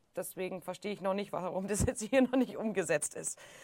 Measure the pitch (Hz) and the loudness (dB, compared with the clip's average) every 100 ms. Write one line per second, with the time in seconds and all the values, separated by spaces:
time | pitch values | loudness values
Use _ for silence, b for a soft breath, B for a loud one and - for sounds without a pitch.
0 | _ - 180 - 185 185 - 180 208 185 | _ -8 -6 -4 -6 -6 -8 -8 -6 -2
1 | 190 196 202 - 180 165 190 202 - - | 0 0 -2 -4 -2 -2 -2 2 2 0
2 | 214 262 254 269 - - 220 196 165 151 | 2 6 6 4 2 0 -2 0 2 2
3 | - 160 160 - B B | 0 -6 -8 -8 B B